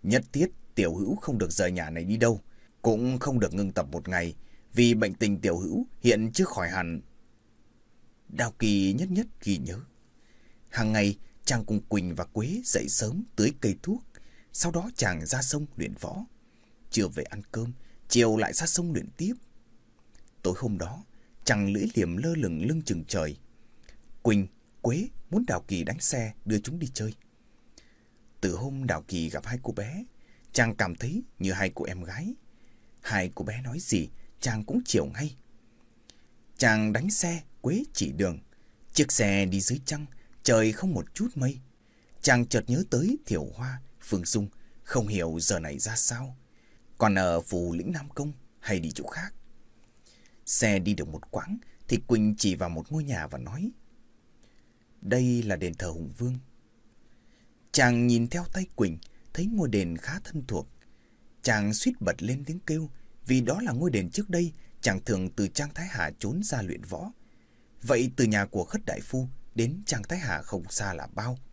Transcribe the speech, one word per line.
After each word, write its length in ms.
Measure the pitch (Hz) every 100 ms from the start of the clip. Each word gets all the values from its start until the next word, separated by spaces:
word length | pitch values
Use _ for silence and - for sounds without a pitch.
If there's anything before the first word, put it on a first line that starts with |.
Nhất 200 | 92 123 -
thiết 140 | 143 180 - -
tiểu 200 | - 90
hữu 200 | 82 98
không 220 | 208 - 117
được 140 | 104
rời 200 | - 90
nhà 180 | 87 78
này 140 | 82
đi 140 | 87 113
đâu, 240 | 117 107 - - - _
cũng 380 | 117 110 123 127
không 200 | 143 127
được 140 | 98
ngưng 180 | 92 98
tập 160 | 90 71
một 180 | 85 92
ngày, 260 | 90 85 - - - -
vì 200 | - 120
bệnh 200 | 110 107
tình 280 | - 110 98
tiểu 160 | 101 87
hữu 300 | 92 196 254 -
hiện 300 | 120 107 110
chưa 120 | 139
khỏi 240 | 185 - 85
hẳn." 320 | 92 85 80 - - - _ _ _ - _ _ - - _ -
Đào 240 | - 117 -
Kỳ 340 | 110 101 95
nhất 180 | 113 185
nhất 160 | 185 240 -
ghi 140 | 104 90
nhớ. 220 | 65 98 - _ _ _ - - - - -
Hàng 220 | 117 110
ngày, 260 | 107 101 98 - -
chàng 200 | - 120
cùng 160 | 104 104
Quỳnh 340 | - 104 90
và 100 | 82
Quế 360 | 85 107 123 214
dậy 240 | 247 - 64
sớm 340 | - 110 165 240
tưới 180 | - 113 151
cây 140 | 110 95
thuốc, 200 | - 226 - - - - -
sau 180 | - 175
đó 180 | 165 214
chàng 300 | - 107 85
ra 160 | 78 127
sông 240 | 131 147 147
luyện 180 | - 52 -
võ. 260 | - - 240 - _ _ _ - -
Trưa 160 | 110 98
về 160 | -
ăn 180 | - 101 -
cơm, 220 | 110 117 123 - - -
chiều 280 | 120 117 110
lại 160 | 101
ra 120 | -
sông 280 | 170 - 175
luyện 140 | 156 - -
tiếp. 160 | 180 247 - - - - _ _ - - - -
Tối 120 | 92 92
hôm 200 | 123 95
đó, 260 | 87 147 - - - -
chàng 300 | - 104 101
lưỡi 140 | 101 220
liềm 240 | 117 87 87
lơ 180 | 156
lửng 300 | 160 104 80 104
lưng 140 | 156
chừng 220 | 151 156 80
trời. 300 | 92 78 73 - - - - - - - -
Quỳnh, 260 | 117 104 92 - _ -
Quế 260 | 117 147 240 - -
muốn 160 | 196 247
Đào 160 | 92 -
Kỳ 160 | 92
đánh 160 | 80 135
xe 340 | - 131 110 -
đưa 140 | 101 110
chúng 200 | 123 170
đi 80 | 147
chơi. 200 | - 110 - - _ _ _ - - - _ _ _ - -
Từ 140 | 98
hôm 320 | 85 131 135 131
Đào 160 | 82 -
Kỳ 220 | 90 80
gặp 160 | 76
hai 140 | 110 123
cô 80 | 123
bé, 320 | 104 104 175 247 - - - -
chàng 240 | - 113
cảm 200 | 107 95
thấy 280 | 85 120 196 - -
như 120 | 92
hai 200 | 92 95
cô 100 | -
em 180 | - 90
gái. 300 | 85 107 190 269 - - - - - -
Hai 300 | - 104 90
cô 100 | -
bé 160 | 104 113
nói 180 | 127 147
gì, 300 | - 98 - - - -
chàng 240 | 127 110
cũng 180 | 107 226
chiều 200 | - 107
ngay. 300 | 71 104 147 - - - _ _ - - - - - - - -
Chàng 360 | 120 110 107
đánh 160 | 110 180
xe, 320 | - 170 170 - -
Quế 220 | 123 190 302
chỉ 180 | - 76
đường. 280 | 73 95 80 - - - _ -
Chiếc 180 | - 143
xe 340 | - 104 98
đi 160 | 95 98
dưới 180 | 95 127
trăng, 200 | - 147 151 - - -
trời 280 | - 113 110
không 220 | 107 190
một 200 | 120 -
chút 140 | - 233
mây. 240 | 139 131 139 - _ _ _ _ -
Chàng 240 | - 123
chợt 180 | 120 117 110
nhớ 160 | 127 -
tới 280 | 123 180 294
Thiểu 200 | - 92 69
Hoa, 260 | - 127 131 - -
Phương 240 | - 95
Dung, 220 | 87 110 101 - - -
không 240 | - 131 104
hiểu 320 | 101 82 80
giờ 200 | - 90
này 200 | 78 71
ra 160 | 110
sao. 420 | 113 - 120 131 - - - _ - - -
Còn 180 | 110
ở 260 | 95 90 85
phủ 320 | - 90 87
Lĩnh 180 | 85 -
Nam 180 | 160 143
Công 240 | - 147 147 - -
hay 200 | - 95
đi 120 | 80
chỗ 160 | 71 -
khác. 260 | - 175 - - - - - - _ - - - -
Xe 340 | - - 110 98
đi 140 | 90
được 140 | 104 78
một 240 | 78 -
quãng 260 | - - 226 - - -
thì 100 | 117 -
Quỳnh 280 | 117 107 107
chỉ 180 | 101
vào 140 | 87 87
một 220 | 80 -
ngôi 120 | 151
nhà 240 | 143 98 76
và 100 | 67
nói, 340 | 62 127 214 - - - - - _ - - - _ _ _ -
"Đây 420 | - 123 127 120
là 120 | 110
đền 180 | 87 90
thờ 140 | - 90
Hùng 240 | 80 76 65
Vương." 200 | 123 127 - - _ _ - - - - - _ - _ _
Chàng 360 | - 123 120 120
nhìn 200 | 117 117
theo 180 | 170 175
tay 120 | 190 185
Quỳnh, 220 | - 98 80 - - -
thấy 120 | -
ngôi 240 | 196 220 143
đền 280 | 101 87 82
khá 220 | - 180
thân 240 | - 156 127
thuộc. 200 | 92 - - - - _ _ - -
Chàng 320 | - 107 104
suýt 200 | 107 - -
bật 220 | 90 -
lên 200 | 104 135
tiếng 140 | 143 170
kêu, 300 | - 156 156 - - -
vì 160 | - 131
đó 200 | 120 175
là 100 | 240
ngôi 200 | 120 175
đền 180 | 110 90
trước 200 | - 208
đây 240 | 170 175 - - -
chàng 180 | 113 190
thường 240 | - 98 92
từ 180 | - 98
Trang 260 | - 147
Thái 140 | - 180
Hà 240 | 104 76 -
trốn 240 | 98 160
ra 180 | 208 131
luyện 200 | 95 -
võ. 300 | 82 82 202 - - - _ _ _ -
Vậy 300 | 113 123 127
từ 80 | 127
nhà 220 | 117 104
của 180 | 101 101
Khất 220 | 87 214
đại 140 | - -
phu 260 | - 131 127 - -
đến 260 | 113 117 175
Trang 180 | 208 127
Thái 160 | 101 180
Hà 220 | 139 78
không 220 | - 98 85
xa 240 | - 101
là 140 | 85 67
bao. 300 | - 113 127 -